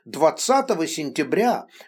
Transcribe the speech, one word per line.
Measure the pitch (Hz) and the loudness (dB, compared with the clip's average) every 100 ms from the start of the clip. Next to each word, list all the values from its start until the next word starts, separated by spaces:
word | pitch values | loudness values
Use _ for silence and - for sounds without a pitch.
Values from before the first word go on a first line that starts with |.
Двадцатого | - 131 156 - - 262 269 196 160 | -14 0 2 2 2 2 2 -2 -2
сентября | - 147 127 139 151 240 180 - - | -4 -4 -2 0 2 2 0 -6 -20